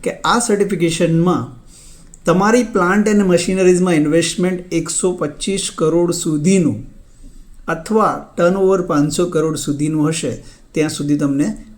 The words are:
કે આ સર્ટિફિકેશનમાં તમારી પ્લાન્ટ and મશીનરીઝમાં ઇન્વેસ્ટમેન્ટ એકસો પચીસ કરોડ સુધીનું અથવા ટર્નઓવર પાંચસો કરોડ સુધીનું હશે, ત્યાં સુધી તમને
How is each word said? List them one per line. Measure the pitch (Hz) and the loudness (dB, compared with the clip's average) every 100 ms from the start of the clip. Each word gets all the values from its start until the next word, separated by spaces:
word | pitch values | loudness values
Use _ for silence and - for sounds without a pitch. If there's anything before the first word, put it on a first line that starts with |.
કે | - | -8
આ | - - 220 | -4 0 0
સર્ટિફિકેશનમાં | - 202 196 180 165 - 165 165 175 147 123 - - - - - - - - | 0 0 0 0 -2 0 0 2 2 0 -4 -12 -20 -20 -20 -20 -20 -8 0
તમારી | 180 202 240 | 2 4 2
પ્લાન્ટ | 220 196 175 202 208 | 2 0 2 2 2
and | 208 | 4
મશીનરીઝમાં | 190 175 - 185 185 180 180 | 4 2 2 2 4 4 2
ઇન્વેસ્ટમેન્ટ | 156 151 165 165 - 180 180 - | 2 2 2 0 -2 -2 -4 -4
એકસો | 165 165 - 185 | -6 -4 -4 -4
પચીસ | 180 151 - - 196 - - | -2 -6 -6 -6 -4 -4 -4
કરોડ | 160 165 175 | 0 0 0
સુધીનું | 165 170 151 160 190 147 107 - - - - - - - - - | -2 -2 -2 2 2 2 -2 -10 -18 -20 -20 -20 -20 -20 -16 -10
અથવા | 160 - 214 190 - - - | -8 0 2 2 -2 -8 0
ટર્નઓવર | 170 196 190 190 | 2 4 2 2
પાંચસો | 180 151 151 156 180 | 0 0 0 0 -2
કરોડ | 160 156 151 | 0 -2 -2
સુધીનું | - 143 151 156 151 | -4 -4 -2 0 0
હશે, | 160 139 110 - - - | -2 -6 -8 -12 -20 -10
ત્યાં | 156 151 | -4 -4
સુધી | - 143 147 | -2 -2 0
તમને | 143 139 170 - - | 0 0 -2 -4 -12